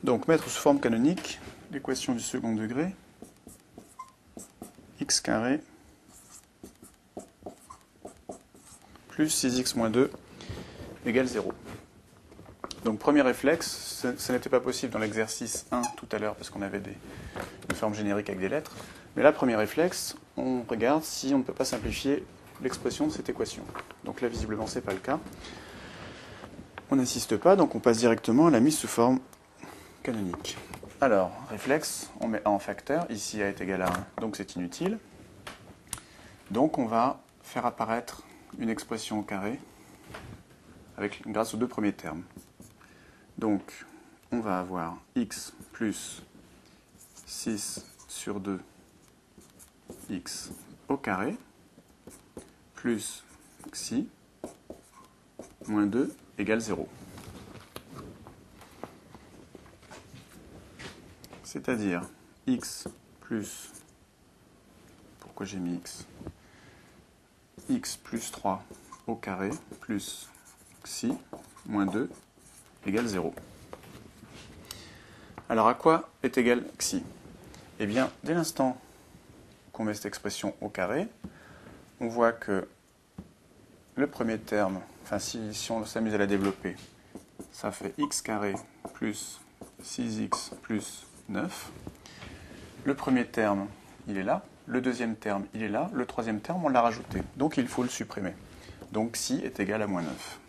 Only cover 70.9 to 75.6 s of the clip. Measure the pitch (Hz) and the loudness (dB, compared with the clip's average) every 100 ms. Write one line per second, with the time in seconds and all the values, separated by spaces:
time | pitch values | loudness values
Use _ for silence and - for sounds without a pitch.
70.9 | - 113 - - - - - - 104 98 | -4 -2 -4 -8 -16 -16 -18 -4 0 2
71.9 | 101 135 - - _ - - - - - | 2 -2 -6 -20 _ -20 -20 -20 -10 -2
72.9 | 101 120 95 82 - - - - - - | 0 0 0 -2 -4 -16 -20 -18 -18 -18
73.9 | - - - - - - - - - - | -20 -20 -20 -20 -18 -18 -18 -14 -14 -14
74.9 | - - - - - - 117 | -20 -20 -20 -18 -18 0 6